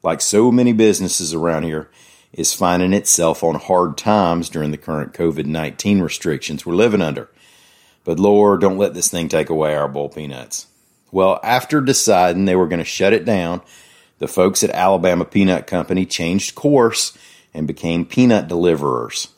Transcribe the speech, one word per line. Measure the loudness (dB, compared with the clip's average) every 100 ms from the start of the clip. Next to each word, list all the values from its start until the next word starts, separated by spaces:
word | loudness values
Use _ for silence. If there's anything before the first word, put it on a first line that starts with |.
like | -2 -2
so | 2 4 4
many | 4 4
businesses | 4 4 2 -2 -4 -4
around | -2 -2 -2
here, | -4 -6 -10 _ _ _ _
is | -6 -4
finding | 0 0 2 2
itself | 0 0 0 0 0
on | -2 -2
hard | 0 0 0 -4
times | 0 2 2 0 -4
during | -6 -6
the | -6
current | -6 -6 -8
covid | -4 -2 -2 -6
nineteen | -4 -6 -4 0 0
restrictions | 0 -4 -4 -4 -6 -8 -2
we're |
living | 2 2 2
under. | -2 -4 -12 _ _ _ _ _ _ _
But | -6 0
Lord, | 2 4 4 4
don't | 2 2
let | -2
this | -2 -4
thing | -4 -2
take | -2 -2
away | -2 -2 -2
our | -4
bowl | -6 -10
peanuts. | -10 -14 -14 -14 -14 -16 _ _ _ _
Well, | 2 2 2
after | 0 -2 0 -2
deciding | 0 0 4 4 4 2 2
they | 2
were | 2
gonna | -2
shut | -6 0 2
it | 2 0
down, | -2 -2 -6 -12 -20 _ _ _ _
the | -6
folks | 2 2 2
at | -2
Alabama | 0 2 2 2 0 0
Peanut | 2 2 2 -2
Company | -6 -2 -2 -2
changed | -4 -2 -2 -4 -4
course | 2 4 4 2 -6 -10 -20 -20 _
and | -8 -6
became | -6 -4 -4 -2
peanut | 2 4 4 0
deliverers. | 0 2 2 0 -2 -6 -10 -12